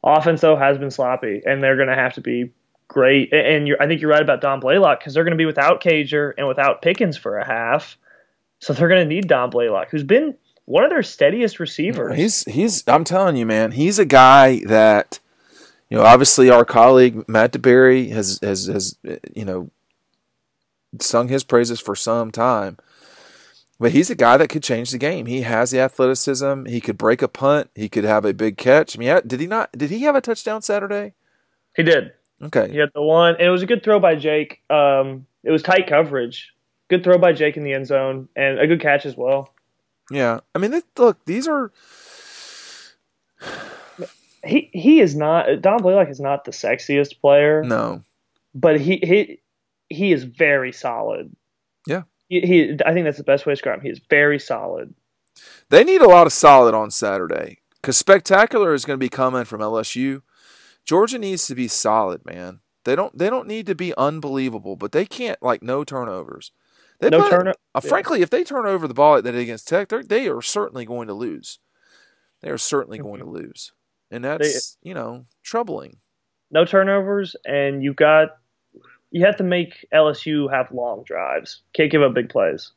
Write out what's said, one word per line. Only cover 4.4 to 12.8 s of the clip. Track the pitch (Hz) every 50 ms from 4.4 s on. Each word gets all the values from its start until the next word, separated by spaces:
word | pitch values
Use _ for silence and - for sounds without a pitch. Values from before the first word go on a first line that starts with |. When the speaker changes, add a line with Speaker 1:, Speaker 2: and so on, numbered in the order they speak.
Speaker 1:
Don | 143 139 135 135
Blaylock, | 131 127 151 196 190 156 135 -
'cause | - 147 135
they're | 156 165
gonna | 170 170
be | 160 160
without | 156 147 143 139 156 180 -
Cager | - 180 160 151 147 135 147 147 147 143 -
and | - 139 139
without | 131 143 139 139 - -
Pickens | - 170 190 - 240 180 143
for | - - 107 104 104
a | 120
half. | - 123 117 117 113 127 160 - - - _ _ _ _ _ _ _ _ _ _ _ _ _
So | - -
they're | 147 123 170 165
gonna | 185 185 170
need | 151 156 190 202 170
Don | 151 127 123 123
Blaylock, | - 120 120 117 104 95 - -
who's | - 151 143
been | 135 202 262 320 302 269 _ _ _ _ _ _
one | - 131 170 240
of | 311
their | 359 302
steadiest | 208 - - - 143 143 185 233 240 208 - -
receivers. | 170 - - - 151 190 233 185 120 - -
Speaker 2:
He's, | - 170 220 214 - -
he's, | - 110 139 196 233 202 -